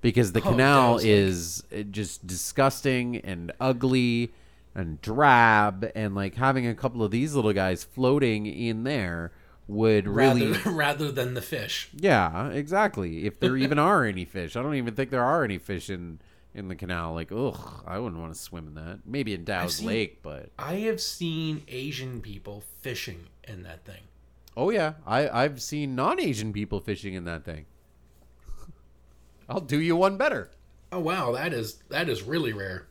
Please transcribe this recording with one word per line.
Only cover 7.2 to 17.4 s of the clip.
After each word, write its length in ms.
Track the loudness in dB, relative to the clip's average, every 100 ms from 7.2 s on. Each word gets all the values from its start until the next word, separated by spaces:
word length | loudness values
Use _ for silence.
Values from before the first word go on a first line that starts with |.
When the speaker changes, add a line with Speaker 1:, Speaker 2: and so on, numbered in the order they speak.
| 0
Speaker 1:
little 200 | 2 2
guys 300 | 2 0 -2
floating 640 | -6 0 4 4 4 0 -4
in 380 | -4 -4 -2
there 480 | -2 -2 -2 -4 -8 -12 -20 -20 -8
would 360 | 2 4 4 4
Speaker 2:
Rather, 320 | 4 6 6
Speaker 1:
really 200 | 2 0
Speaker 2:
<laughs> 60 | -2
rather 460 | 0 0 0 -4
than 220 | -2 -4
the 80 | -4
fish. 480 | -6 -8 -6 -8 -10
Speaker 1:
Yeah, 560 | 0 4 4 4 0 -4
exactly. 760 | -4 -2 0 0 0 -6 -4 -6
If 140 | 0
there 160 | 0 2
even 220 | 2 2
Speaker 2:
<laughs> 100 | 4
Speaker 1:
are 160 | 4 2
any 200 | -2 -6
fish. 300 | -6 -6 -4
I 60 |
don't 140 | -4 -2
even 200 | -4 -4
think 140 | -2
there 120 | 0
are 200 | 2 2
any 140 | 0 -4
fish 320 | -6 -8 -6
in, 300 | -8 -8 -14 -18 _ _
in 140 | -14 -12
the 80 | -10
canal. 380 | -6 -4 -4
Like, 180 | -6 -6
ugh, 520 | -4